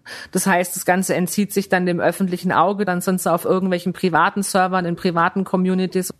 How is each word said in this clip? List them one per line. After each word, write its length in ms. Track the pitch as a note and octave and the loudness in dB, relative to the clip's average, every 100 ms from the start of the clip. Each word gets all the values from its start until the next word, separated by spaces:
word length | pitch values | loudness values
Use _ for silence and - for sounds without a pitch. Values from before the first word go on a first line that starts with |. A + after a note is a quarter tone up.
| - - - | -8 -18 -6
Das 160 | F#3 G3 | -2 2
heißt, 300 | F3+ F3+ - | 0 0 -4
das 80 | |
Ganze 300 | - F3+ F#3 | 0 0 2
entzieht 380 | D#3+ F3+ - G3+ | 0 0 0 0
sich 180 | - G3 | -2 0
dann 160 | F#3 F3+ | 0 0
dem 140 | F3 | 0
öffentlichen 520 | D#3 - F#3+ F3 F3+ | 0 0 -2 -2 0
Auge. 340 | B2 E3+ G3+ G3+ | 2 2 2 -2
Dann 160 | F3+ | -2
sind 180 | F#3 F#3 | 0 -2
sie 120 | F#3+ | 0
auf 120 | E3+ | 0
irgendwelchen 480 | F3+ F#3+ F#3+ F3+ F#3 | 2 0 0 -2 -2
privaten 500 | E3+ F#3 D#3 F3+ G3+ | -2 0 4 2 2
Servern, 440 | G3 G3 F#3 F#3 E3+ | -2 0 2 0 -2
in 100 | E3+ | -2
privaten 480 | F#3+ E3+ F3 G3 | -2 2 0 0
Communities. 680 | F#3 F#3+ F#3 F#3 F#3 F#3 F3+ - | -2 0 0 0 0 -2 -4 -10